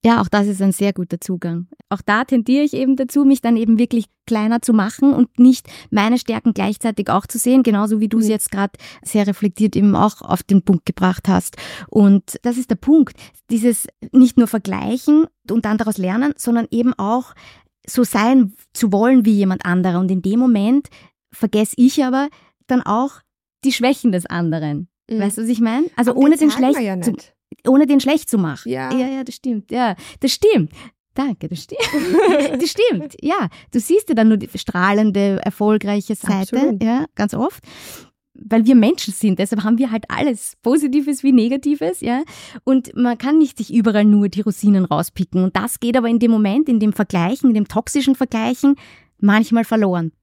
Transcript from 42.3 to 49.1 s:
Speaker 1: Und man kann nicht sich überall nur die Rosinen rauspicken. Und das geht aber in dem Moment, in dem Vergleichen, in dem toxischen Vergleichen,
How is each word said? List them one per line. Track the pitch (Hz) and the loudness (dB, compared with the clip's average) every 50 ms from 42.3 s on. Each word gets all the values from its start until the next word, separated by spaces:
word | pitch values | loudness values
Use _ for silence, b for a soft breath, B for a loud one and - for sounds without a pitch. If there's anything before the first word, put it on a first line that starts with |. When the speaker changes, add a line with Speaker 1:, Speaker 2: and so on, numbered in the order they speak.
| B B B B B 254 _ | B B B B B -8 _
Speaker 1:
Und | - 262 262 247 - - | 0 0 0 0 -4 -4
man | - 247 240 240 | -2 -2 -2 -2
kann | 233 - 262 302 320 | -2 -2 2 4 4
nicht | 311 262 - | 2 2 0
sich | - 214 - | -10 -10 -2
überall | - 233 202 226 202 214 208 | 0 2 2 2 2 4 4
nur | 214 208 208 202 196 | 4 4 4 2 0
die | - 190 | -2 -4
Rosinen | 208 214 190 - - 208 202 190 185 | -4 -4 -4 0 2 2 2 2 2
rauspicken. | - 151 151 170 - _ - 180 _ - 180 | 0 -2 -4 -4 -6 _ -8 -8 _ -2 -2
Und | 185 190 - | -2 0 -2
das | 190 202 240 - - | -4 -4 -4 -8 -6
geht | - 233 233 | -4 -2 0
aber | 262 233 233 | 0 0 0
in | 233 226 | 0 2
dem | 233 226 | 2 2
Moment, | 226 214 214 196 202 269 311 285 | 2 2 0 0 0 0 0 0
in | 240 220 | 0 0
dem | 214 214 | 0 0
Vergleichen, | 196 - 208 _ - 180 170 180 247 - - 262 | 0 -2 -4 _ -2 -2 0 -2 -2 0 0 2
in | 226 | 2
dem | 214 208 - | 2 -2 -2
toxischen | - 214 - - - 285 262 269 269 | -4 -6 -6 -4 -4 -2 0 0 0
Vergleichen, | - 262 - - 220 220 240 254 - - 277 285 b b b b b b b | 0 -2 -4 -4 -4 -2 -4 -4 0 2 2 2 b b b b b b b